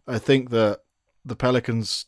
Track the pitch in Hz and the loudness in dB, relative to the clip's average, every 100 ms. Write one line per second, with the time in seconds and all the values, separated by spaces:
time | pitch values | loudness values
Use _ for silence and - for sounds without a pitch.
0 | - 117 - 139 127 117 107 101 _ _ | -8 -6 2 2 2 2 2 0 _ _
1 | _ _ - 117 127 127 - 117 107 - | _ _ -12 -2 2 2 0 -4 -4 -6